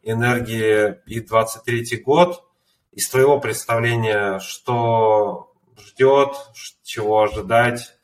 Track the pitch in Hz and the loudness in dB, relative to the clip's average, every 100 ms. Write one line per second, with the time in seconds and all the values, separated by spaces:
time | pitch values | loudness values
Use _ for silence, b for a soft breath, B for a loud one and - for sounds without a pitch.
0 | 113 113 120 123 117 113 110 107 104 98 | -4 -2 0 0 -2 -2 2 2 0 -4
1 | - 113 110 113 110 - - 117 117 117 | -10 -10 0 0 0 -6 -4 -4 -4 -6
2 | - 156 175 - _ _ _ _ _ - | 0 4 4 0 _ _ _ _ _ -10
3 | - 131 135 139 117 113 - 117 117 117 | -4 2 4 2 0 -8 -4 -2 0 -2
4 | 110 104 101 95 - - - 120 120 117 | -2 -2 -2 -6 -10 -12 -4 -2 0 2
5 | 110 107 104 90 - _ _ _ - - | 2 2 0 -6 -16 _ _ _ -20 2
6 | 135 139 139 - - - - _ - - | 4 4 2 -2 -16 -20 -20 _ -14 -6
7 | 104 107 107 110 95 117 120 120 - _ | 0 2 2 -2 0 2 2 -2 -12 _